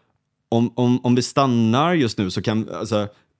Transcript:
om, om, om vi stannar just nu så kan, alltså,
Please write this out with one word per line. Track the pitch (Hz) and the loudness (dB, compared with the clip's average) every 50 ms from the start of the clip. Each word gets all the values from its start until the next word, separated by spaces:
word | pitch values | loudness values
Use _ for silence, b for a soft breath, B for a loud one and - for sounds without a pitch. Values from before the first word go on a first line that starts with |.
| b b b b _ _ _ _ _ - | b b b b _ _ _ _ _ -2
om, | 120 117 120 117 - | -2 0 0 0 0
om, | - 123 123 123 123 - | 0 0 2 2 0 2
om | 123 123 | 0 2
vi | 127 | 2
stannar | 123 - - 143 139 131 123 117 113 110 113 131 151 175 180 | 0 -2 0 0 2 2 2 2 2 2 2 2 2 0 0
just | 165 131 110 - - | 0 0 0 -2 -2
nu | 104 92 | -4 -4
så | - 104 | -4 -4
kan, | 92 117 107 110 110 - | -4 -2 -2 -2 -2 -4
alltså, | 87 85 107 110 113 104 104 104 b b b b b - | -8 -8 -6 -2 -2 -2 -2 -4 b b b b b -4